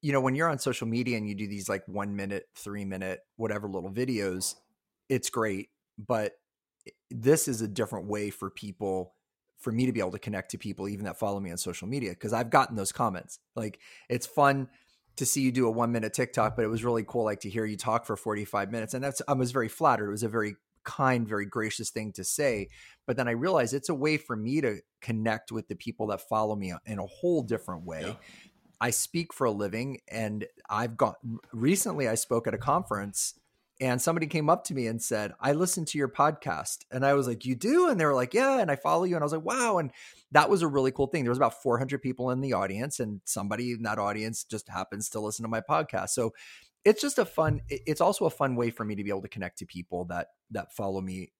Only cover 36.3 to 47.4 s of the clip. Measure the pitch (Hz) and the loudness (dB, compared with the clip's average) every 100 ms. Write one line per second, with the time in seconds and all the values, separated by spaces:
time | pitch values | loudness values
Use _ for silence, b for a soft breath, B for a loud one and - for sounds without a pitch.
36.3 | 151 - 80 - - - 127 135 143 127 | 4 -4 -4 -4 -8 -6 0 4 4 4
37.3 | 113 120 127 196 311 359 226 156 135 123 | -2 -2 -2 4 4 6 4 4 4 2
38.3 | 196 269 269 190 143 156 165 180 170 147 | 2 4 4 4 2 2 2 2 2 0
39.3 | 160 160 247 240 190 147 B B B _ | -2 -2 0 2 2 0 B B B _
40.3 | 147 156 196 165 139 131 131 135 165 123 | 6 8 6 4 4 2 2 0 2 2
41.3 | 127 131 - - 120 131 135 131 127 127 | 4 4 2 2 2 2 -2 -4 -2 -2
42.3 | 127 139 110 98 98 135 - 110 101 - | 0 0 0 0 -2 -6 -4 -4 -6 -6
43.3 | - 101 107 123 120 110 107 101 104 110 | -4 -2 -2 -2 -4 -2 0 0 0 -4
44.3 | 113 - 110 - 92 95 101 107 110 107 | -6 -6 -8 -6 -6 -6 -6 -6 -4 -4
45.3 | 110 113 113 - 151 156 - - - 113 | -4 -2 -4 0 0 0 -4 -2 0 0
46.3 | - B B B _ - 214 285 - 233 | -2 B B B _ 4 4 2 0 0
47.3 | - | 2